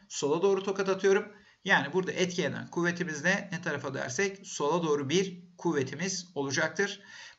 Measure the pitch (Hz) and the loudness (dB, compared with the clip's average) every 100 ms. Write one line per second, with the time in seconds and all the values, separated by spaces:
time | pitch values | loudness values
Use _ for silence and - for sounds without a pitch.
0 | - - 143 160 196 190 190 196 196 185 | -12 -2 0 4 4 2 0 -2 0 2
1 | 196 196 214 - - _ 190 175 139 185 | 4 4 2 -14 -20 _ 2 2 2 0
2 | 180 175 180 180 147 123 117 - 170 175 | 0 0 0 0 -2 -2 -6 0 0 0
3 | 165 151 160 202 196 165 170 143 139 135 | -4 -2 0 0 -2 -6 -4 -4 -4 -4
4 | 135 127 196 196 - - 147 175 160 143 | -4 0 0 -2 -10 -2 2 2 2 2
5 | 135 170 190 - - - 170 147 123 143 | 2 2 2 -4 -18 -4 0 0 0 -2
6 | 185 - - - 139 135 160 156 202 - | -4 -6 -6 -4 -2 0 0 0 -2 -2
7 | - - - | -14 -18 -18